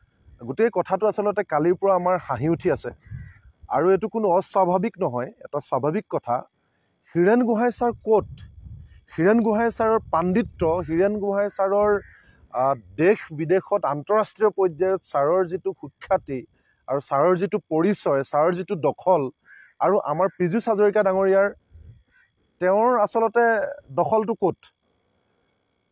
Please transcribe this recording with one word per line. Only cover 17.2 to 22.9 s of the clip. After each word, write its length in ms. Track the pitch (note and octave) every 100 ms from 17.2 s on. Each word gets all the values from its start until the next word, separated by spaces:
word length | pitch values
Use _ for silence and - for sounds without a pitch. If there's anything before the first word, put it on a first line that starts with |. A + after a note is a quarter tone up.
| E3 F#3
যিটো 220 | F#3 G3 -
পৰিচয়, 500 | D#3+ F3+ G3 F3+ C#3
ছাৰৰ 280 | C3+ D3 E3
যিটো 220 | F3+ F3+ F#3+
দখল 460 | C#3 - - F3 C3 - _ - - _
আৰু 160 | D#3+ G3+ -
আমাৰ 160 | D#3 F#3+ -
পীযুষ 260 | F3+ A3 A3+
হাজৰিকা 340 | G#3 G#3 G#3
ডাঙৰীয়াৰ 440 | F#3+ F#3+ F#3+ G3 G3+ - _ - - - _ _ _ _ _ _
তেওঁৰ 320 | F3+ G3+ A#3+